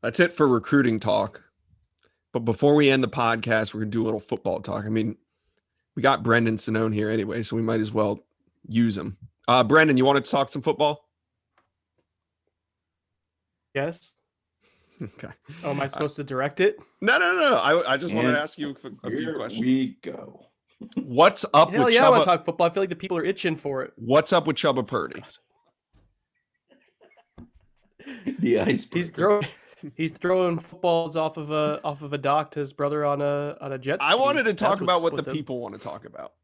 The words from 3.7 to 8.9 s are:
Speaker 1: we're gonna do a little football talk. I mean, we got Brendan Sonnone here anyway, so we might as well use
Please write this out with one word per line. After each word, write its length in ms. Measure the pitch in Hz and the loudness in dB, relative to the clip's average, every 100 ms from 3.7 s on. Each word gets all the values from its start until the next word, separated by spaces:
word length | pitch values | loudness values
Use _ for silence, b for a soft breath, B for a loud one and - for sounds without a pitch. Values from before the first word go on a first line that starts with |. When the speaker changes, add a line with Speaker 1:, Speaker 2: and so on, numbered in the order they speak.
Speaker 1:
we're 80 | 107 | -4
gonna 100 | 107 | -4
do 100 | 113 | -2
a 40 | 110 | -2
little 120 | 110 | -4
football 420 | - 117 98 87 | -6 -6 -4 -4
talk. 260 | - 107 104 | -6 -8 -2
I 20 | |
mean, 280 | 113 107 107 _ _ _ _ _ _ _ | -2 -2 -6 _ _ _ _ _ _ _
we 80 | - | 0
got 220 | 131 135 | 0 2
Brendan 320 | 113 117 113 110 | 2 2 2 -2
Sonnone 360 | - 110 113 | -2 -2 -2
here 160 | 107 107 | -2 -2
anyway, 360 | 110 101 - | -2 -4 -6
so 100 | 110 | -4
we 80 | 113 | -4
might 180 | 113 113 | -2 -2
as 120 | 107 | -2
well 320 | 110 104 104 _ _ _ _ - | 0 -2 -2 _ _ _ _ -4
use 320 | 113 117 | 0 0